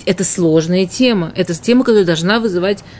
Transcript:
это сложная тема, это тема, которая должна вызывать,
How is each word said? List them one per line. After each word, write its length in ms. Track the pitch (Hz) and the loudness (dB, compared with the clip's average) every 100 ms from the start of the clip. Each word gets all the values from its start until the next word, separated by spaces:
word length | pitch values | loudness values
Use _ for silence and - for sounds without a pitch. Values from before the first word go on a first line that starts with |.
| - | -2
это 180 | 180 | -2
сложная 640 | 185 - 165 160 160 180 185 | -2 -2 2 2 2 0 -2
тема, 480 | - 254 208 160 - | 0 0 0 -2 -4
это 180 | 175 | -4
тема, 300 | 165 - 247 | -4 0 2
которая 220 | 247 214 175 | 4 4 2
должна 340 | 156 175 226 | 0 0 0
вызывать, 460 | 226 180 185 202 - - | -2 -2 -2 -4 -8 -20